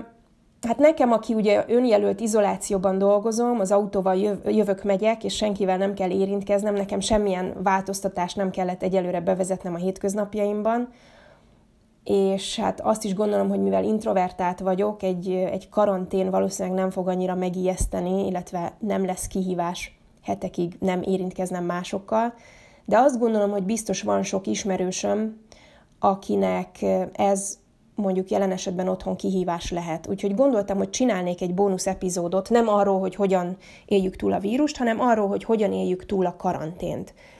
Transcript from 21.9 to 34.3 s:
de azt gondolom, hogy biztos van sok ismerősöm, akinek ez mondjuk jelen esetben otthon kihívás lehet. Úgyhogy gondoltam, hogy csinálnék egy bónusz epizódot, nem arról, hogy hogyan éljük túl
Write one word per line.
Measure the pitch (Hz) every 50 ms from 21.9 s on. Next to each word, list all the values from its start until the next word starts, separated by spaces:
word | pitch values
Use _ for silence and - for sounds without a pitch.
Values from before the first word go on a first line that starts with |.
| - 196 196 - 220 220 233 240 233 - - - - - - - - - _
de | - 196 220
azt | 254 294 262 226
gondolom, | 240 226 220 214 202 202
hogy | 208 202 190
biztos | 185 226 226 220 - 190 190
van | - 208 202 196 196
sok | 190 - 190 196 220
ismerősöm, | 214 202 - 196 185 185 185 185 185 - - 202 202 208 220 220 220 - - _ - - - - - - _ _ _ _
akinek | - 202 196 196 - - 208 196 190 185 185 180 180 - - - 208 190 190 185 185 185 -
ez | - 208 196 202 196 196 - - - _ _ _ _ _ _ _
mondjuk | - 202 190 185 185 185 190
jelen | 208 196 196 190
esetben | 185 185 - 190 180 175 185 185
otthon | 185 185 - 190 185
kihívás | 185 - 196 190 185 180 180 170 170 - -
lehet. | 180 170 170 170 160 165 - -
Úgyhogy | 202 196 - 202 196
gondoltam, | 202 269 285 247 208 202 196 196 196
hogy | 196 196
csinálnék | - - 254 247 208 180 180 175 180 175
egy | 190 175 180
bónusz | 185 202 202 190 180 - 196
epizódot, | 190 190 190 185 175 185 170 170 185 190 190 -
nem | 226 240 233 220
arról, | 208 202 202 202 196 190
hogy | 190 185 180
hogyan | - 202 190 190 180 175 175 185 - - - - - -
éljük | - 208 196 190 190 -
túl | - 202 196